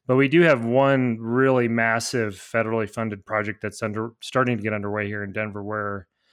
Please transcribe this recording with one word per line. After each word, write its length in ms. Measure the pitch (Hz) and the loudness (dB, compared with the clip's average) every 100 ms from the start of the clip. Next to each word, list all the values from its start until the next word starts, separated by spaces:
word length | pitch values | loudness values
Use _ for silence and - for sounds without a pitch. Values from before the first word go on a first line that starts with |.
| - | 0
but 80 | 131 | 2
we 120 | 139 | 4
do 140 | 165 | 6
have 220 | 170 127 | 6 4
one 540 | 117 127 135 135 123 113 | 2 2 4 4 2 -2
really 480 | 113 123 135 127 120 | -2 2 4 4 2
massive 680 | 117 113 113 - 123 107 92 | 2 2 0 -2 -2 -4 -6
federally 540 | - 113 110 113 104 | -4 -2 0 -2 -4
funded 360 | - 110 101 - | -6 -6 -8 -4
project 360 | 107 104 104 | -4 -4 -6
that's 200 | 107 - | -8 -6
under, 280 | 110 107 117 - | -6 -6 -8 -10
starting 340 | - 131 123 113 | -4 0 0 0
to 60 | |
get 80 | 107 | -2
underway 360 | 107 101 104 101 | -4 -4 -4 -6
here 160 | 104 | -6
in 100 | 98 | -8
Denver, 300 | 107 107 101 | -6 -8 -8
where 440 | 101 107 104 101 - _ _ | -8 -6 -6 -8 -12 _ _